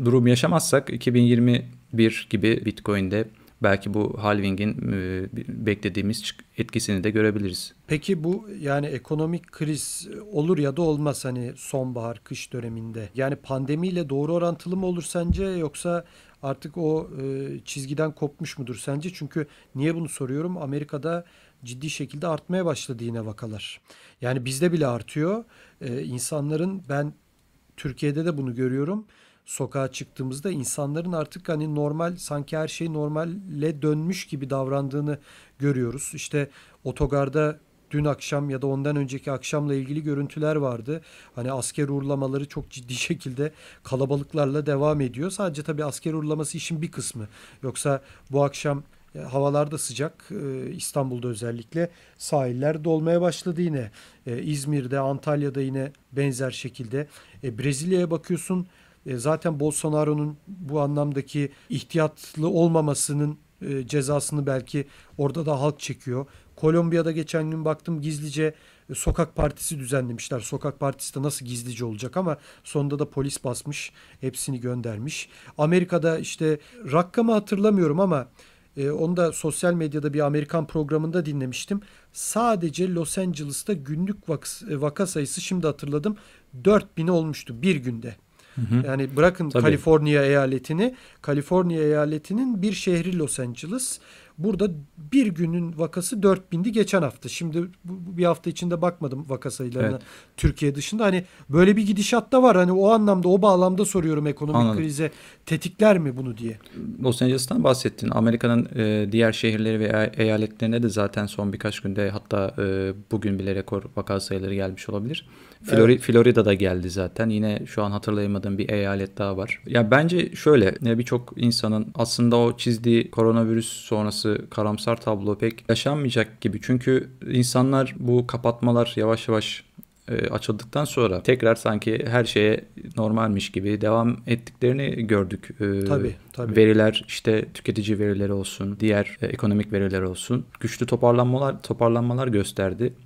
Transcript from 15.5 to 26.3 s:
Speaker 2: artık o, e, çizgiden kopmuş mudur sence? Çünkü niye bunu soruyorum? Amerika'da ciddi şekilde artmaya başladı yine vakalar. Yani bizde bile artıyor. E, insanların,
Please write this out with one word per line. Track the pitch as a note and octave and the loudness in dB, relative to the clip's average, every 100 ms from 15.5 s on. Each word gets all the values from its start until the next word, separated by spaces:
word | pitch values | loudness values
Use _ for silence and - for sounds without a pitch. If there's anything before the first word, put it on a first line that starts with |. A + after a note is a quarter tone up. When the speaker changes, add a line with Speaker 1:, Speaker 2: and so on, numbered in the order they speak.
| F3+ D3+ - F3 F3 E3 - - _ | -4 -4 -4 -4 -4 -6 -18 -20 _
Speaker 2:
artık | C#3 C3 D3+ F3+ | -8 -8 -8 -4
o, | D#3 D#3 - C3 | -2 -2 -4 -8
e, | C3+ C3+ C#3 C#3 | -6 -6 -8 -10
çizgiden | - C#3+ C3+ D3 D#3 | -10 -10 -6 -2 -2
kopmuş | D3+ D3 - D3+ - | -2 -6 -6 -10 -8
mudur | A#2+ A2+ | -10 -8
sence? | - C#3+ F3 | -6 -6 -6
Çünkü | F3+ C#3+ E3 D3+ - _ | -10 -6 -6 -6 -10 _
niye | C3 D3+ | -2 -2
bunu | E3 D#3 | -2 -6
soruyorum? | - C3 C#3 F3 F3+ | -6 -4 -4 -4 -6
Amerika'da | C#3 D3 D3 D3 D3 E3+ F3 _ _ _ | -6 -6 -6 -6 -4 -4 -8 _ _ _
ciddi | B2 B2 D3+ | -16 -10 -8
şekilde | - C#3+ D3 E3+ | -8 -8 -6 -4
artmaya | D#3 - F3+ | -4 -2 -2
başladı | F3 C3+ - A#2+ | 0 -2 -6 -8
yine | A#2 A#2 A2 | -6 -6 -8
vakalar. | G#2 A2+ G#2+ - - _ - - _ | -8 -10 -10 -12 -16 _ -20 -20 _
Yani | B2 C3 | -4 -2
bizde | B2 C3+ F3 | -4 0 2
bile | E3+ C#3 | 2 0
artıyor. | A#2 - D3+ D#3+ A3 A3+ _ - _ | -2 -6 -2 -2 -2 -6 _ -20 _
E, | C3 B2 | -8 -6
insanların, | D#3 B2 - | -6 -6 -6